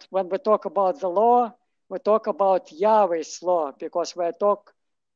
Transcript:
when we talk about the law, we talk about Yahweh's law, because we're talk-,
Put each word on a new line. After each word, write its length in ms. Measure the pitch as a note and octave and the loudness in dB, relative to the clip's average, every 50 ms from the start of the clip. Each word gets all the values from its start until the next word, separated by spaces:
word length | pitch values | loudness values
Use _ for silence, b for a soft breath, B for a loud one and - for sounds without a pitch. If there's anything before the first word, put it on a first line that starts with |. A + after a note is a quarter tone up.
| - - | -12 -6
when 180 | - F#3+ F#3+ F3 | -4 -4 -4 -4
we 100 | F#3+ F#3 | -6 -4
talk 260 | F#3+ A3 G#3+ G3+ - | 0 0 0 0 0
about 360 | G3 - G3+ G3 F#3 F3+ F3+ | -4 -2 0 0 0 -2 -2
the 80 | F#3+ F3+ | -4 -2
law, 460 | - G3+ A3+ A#3 A#3+ B3 A#3+ G#3+ - _ _ _ _ _ _ - | 0 2 4 4 4 4 2 -2 -6 _ _ _ _ _ _ -12
we 100 | F#3+ F3+ | -10 -6
talk 280 | - G3+ G#3+ G#3+ - | 0 0 0 0 0
about 460 | G#3+ G3+ - G3 F#3+ F#3+ F3+ - - | -4 -2 0 2 2 2 0 -2 -6
Yahweh's 680 | D#3 D3+ G3+ G#3+ A3 G#3+ G3+ F3 E3+ E3 C#3+ - - - | -6 -2 2 4 4 4 4 2 0 -4 -6 -10 -12 -8
law, 300 | E3+ F3+ F3+ E3+ D3+ C#3 C3 - | -4 -2 -2 -2 -2 -4 -8 -12
because 360 | E3+ D#3 - F3 E3 - - | -12 -8 -6 -6 -6 -6 -6
we're 160 | F3 F3 E3+ | -6 -6 -6
talk-, 420 | E3 - G3+ G#3 G3+ G3+ _ _ _ _ _ _ _ _ _ _ _ | -4 0 0 0 0 0 _ _ _ _ _ _ _ _ _ _ _